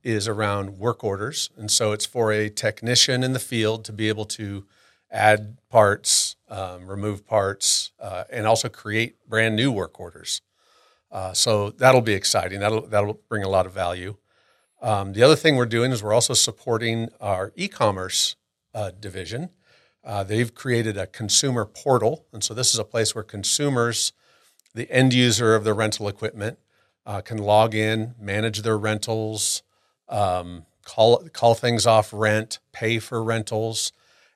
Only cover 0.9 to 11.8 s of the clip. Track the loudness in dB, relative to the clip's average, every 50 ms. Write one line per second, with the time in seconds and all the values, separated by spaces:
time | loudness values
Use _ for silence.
0.9 | -4 -2 -4 -4 -4 -4 -6 -8 -6 -6 -8 -8 _ -10 -4 -2 0 0 2 0
1.9 | 0 -2 -4 -4 -2 0 0 2 2 0 0 -2 -4 -4 -2 -2 -2 -2 -2 0
2.9 | 2 2 2 2 2 0 0 -2 -2 -4 -4 -4 -2 0 0 0 -2 -4 -6 -12
3.9 | -6 -4 -2 -2 -2 -2 -6 -8 -8 -10 -8 -8 -10 -10 -12 _ _ _ _ _
4.9 | _ _ _ -8 -2 4 6 6 6 4 2 -4 -16 -20 _ _ 6 6 6 6
5.9 | 6 2 0 0 0 0 0 -2 -6 _ _ -14 -10 -8 -8 -8 -10 -12 -14 -12
6.9 | -8 -6 -4 -4 -4 -6 -4 -2 0 2 2 0 0 -2 -2 0 0 0 -2 -6
7.9 | _ -16 -14 -12 -10 -10 -10 -8 -6 -2 2 2 2 2 2 -4 -8 -12 -8 -4
8.9 | -2 -2 -2 -2 -6 _ _ -4 0 2 2 2 2 2 2 2 0 -2 -4 -6
9.9 | -8 -14 -18 -18 -18 -14 -10 -8 -8 -8 -10 _ _ _ _ _ _ _ _ _
10.9 | _ _ _ _ -10 -8 -8 -4 -2 0 2 2 2 2 0 -2 0 4